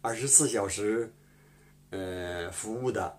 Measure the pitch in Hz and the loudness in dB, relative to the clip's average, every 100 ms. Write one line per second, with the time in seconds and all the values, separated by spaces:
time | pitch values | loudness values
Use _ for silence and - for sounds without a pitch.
0 | 117 113 135 - 143 113 98 95 104 113 | -4 -2 6 6 6 2 0 0 0 0
1 | 113 - - - - - - - - 95 | -2 -8 -20 -20 -20 -20 -20 -20 -12 -8
2 | 95 90 90 87 85 - 107 113 127 107 | -6 -6 -6 -6 -8 -8 -8 -4 -2 -2
3 | 90 | -4